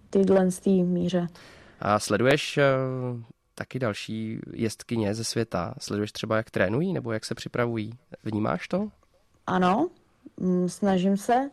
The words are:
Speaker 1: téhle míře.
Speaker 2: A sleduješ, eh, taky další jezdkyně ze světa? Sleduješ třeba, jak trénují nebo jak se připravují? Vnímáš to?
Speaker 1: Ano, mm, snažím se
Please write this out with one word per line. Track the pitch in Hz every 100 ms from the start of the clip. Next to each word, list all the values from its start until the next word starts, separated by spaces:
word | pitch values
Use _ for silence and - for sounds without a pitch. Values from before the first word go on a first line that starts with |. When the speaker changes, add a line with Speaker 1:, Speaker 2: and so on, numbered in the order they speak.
| -
Speaker 1:
téhle | 196 190 190 185 180 -
míře. | 190 180 180 175 180 170 - - - - -
Speaker 2:
A | - 104
sleduješ, | - 104 123 147 - -
eh, | 139 131 131 127 127 120 117 - _
taky | - - 131
další | 123 101 - 110 110 110 -
jezdkyně | - 113 - - 117 101
ze | 110
světa? | 110 - 113 95 92 -
Sleduješ | - 101 104
třeba, | - 110 110
jak | 110
trénují | - 95 113 185
nebo | 156 120
jak | 110
se | -
připravují? | 117 - - 120 117 107 117 _ -
Vnímáš | - 107 110 - -
to? | 180 208 - _ _ _ _ -
Speaker 1:
Ano, | 185 180 202 349 - _ _ - -
mm, | 185 180 180
snažím | - 202 190 185 196
se | 202 240 277